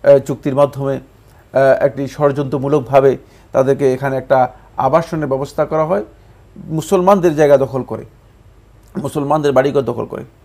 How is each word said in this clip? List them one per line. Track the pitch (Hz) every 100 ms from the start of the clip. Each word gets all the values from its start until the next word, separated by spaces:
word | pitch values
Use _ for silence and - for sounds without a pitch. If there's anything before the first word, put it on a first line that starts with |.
আহ, | 139 139
চুক্তির | 127 135 147
মাধ্যমে, | 131 143 131 135
আহ, | 135 - _ _ - _ 131 135 -
একটি | 139 123 135
ষড়যন্ত্রমূলকভাবে | - 143 135 139 147 139 147 127 139 135 127 - - -
তাদেরকে | - 131 135 139
এখানে | 131 139 131
একটা | 127 131 123 - - -
আবাসনের | 131 156 160 160 147
ব্যবস্থা | 131 139 -
করা | 151 156
হয় | 156 196 - - _ - _ - -
মুসলমানদের | 156 - 196 185 196 170 151
জায়গা | 147 139
দখল | 127 127
করে, | 120 110 - _ _ _ - _ _ _ _ -
মুসলমানদের | 143 156 143 156 143
বাড়িঘর | 131 135 139
দখল | 120 117
করে। | - - 131 _